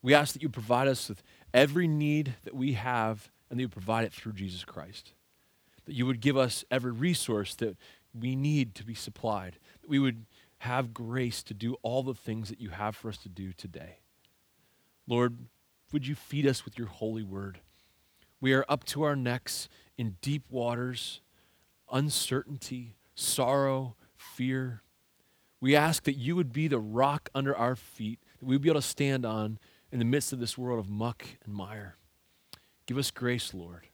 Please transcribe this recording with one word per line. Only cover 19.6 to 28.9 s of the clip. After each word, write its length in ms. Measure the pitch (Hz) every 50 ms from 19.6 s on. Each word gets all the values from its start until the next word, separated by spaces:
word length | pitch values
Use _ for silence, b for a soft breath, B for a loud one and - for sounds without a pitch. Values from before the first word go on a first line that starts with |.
| - b b b b b b
in 200 | - 120 110 95 87
deep 220 | - 139 143 151 127 -
waters, 720 | 127 127 117 120 120 120 123 127 127 117 - - - - _ b b b b b b b b b b _ _ -
uncertainty, 1040 | 123 127 143 151 139 - - - 127 135 139 - 143 131 - - 127 123 123 117 107 _ _ _ _
sorrow, 800 | - - - - - 131 123 135 139 139 139 135 131 131 123 110 b b b b
fear. 680 | _ - - - - 127 131 131 131 131 127 120 104 _ _ _ _ _ _ _ b b b b b b b b b
We 160 | 127 131 143
ask 280 | 147 151 160 160 - -
that 100 | - 139
you 220 | 139 120 135 170
would 180 | 180 170 127 113
be 140 | 143 156
the 100 | 160 139
rock 520 | 120 107 107 110 120 131 139 143 156 _ - _
under 220 | 135 139 135 135
our 180 | 90 117 123 127
feet, 440 | 117 - - - - 113 107 117 - b b b
that 80 | b -
we 80 | 127 131
would 80 | 139
be 80 | 139 165
able 120 | 160 147
to 60 | 131
stand 380 | -